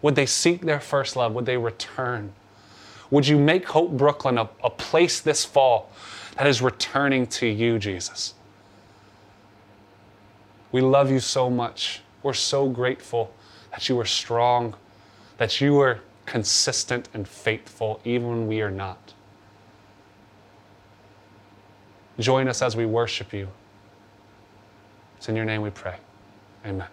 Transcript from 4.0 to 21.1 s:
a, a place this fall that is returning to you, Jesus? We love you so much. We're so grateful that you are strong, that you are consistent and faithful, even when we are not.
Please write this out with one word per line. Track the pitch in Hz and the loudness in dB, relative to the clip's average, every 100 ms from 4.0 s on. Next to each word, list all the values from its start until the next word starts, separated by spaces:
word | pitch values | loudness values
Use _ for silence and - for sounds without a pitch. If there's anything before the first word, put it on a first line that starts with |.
| 143 143 135 120 | 2 2 0 0
a, | 110 - | -2 -2
a | 123 | -4
place | - - 160 170 - | -4 0 2 2 2
this | 160 143 - | -2 -2 2
fall | - 131 117 - - - - - - | 4 6 4 0 -20 -18 -16 -16 0
that | 139 | 2
is | 123 | 4
returning | 127 - - 139 139 135 123 | 0 -2 -4 0 2 2 0
to | - 120 | 0 -2
you, | 104 117 113 | 2 2 0
Jesus? | 104 92 - - - - - - - - - - - - - - - - - - - - - - - - - - - | -2 -6 -8 -8 -10 -10 -20 -20 -20 -20 -20 -20 -20 -20 -20 -20 -20 -20 -20 -20 -20 -20 -20 -20 -20 -20 -20 -20 -4
We | 127 | 0
love | 131 135 139 | 4 4 4
you | 135 | 2
so | - 135 127 | 0 0 0
much. | 123 117 - - - - _ | 0 -4 -6 -8 -8 -16 _
We're | 139 | -4
so | 127 - 139 139 | -2 -2 0 0
grateful | 120 127 131 - 117 110 - - - - | 0 -2 -4 -6 -4 -4 -10 -20 -20 -18
that | - - | -8 -2
you | 123 | 0
are | 110 | 0
strong, | - - 117 120 123 117 107 - - - - - - | -4 -2 0 2 2 -2 -8 -20 -20 -20 -20 -20 -4
that | 113 - | -2 2
you | 139 143 | 4 6
are | 135 113 - _ - | 4 2 -8 _ -6
consistent | 120 104 - - - - 123 - | -4 0 0 0 -2 -2 -4 -6
and | 110 98 | -10 -12
faithful, | - - 110 - - 110 107 | -4 -4 -4 -6 -6 -4 -4
even | 120 120 120 | -2 -2 0
when | 117 110 | -4 -2
we | 110 | -2
are | 104 | -2
not. | 95 95 90 - - - - - _ - - - - _ _ - _ - - _ - _ _ - | -4 -10 -12 -20 -20 -20 -20 -20 _ -20 -20 -20 -20 _ _ -20 _ -20 -20 _ -20 _ _ -20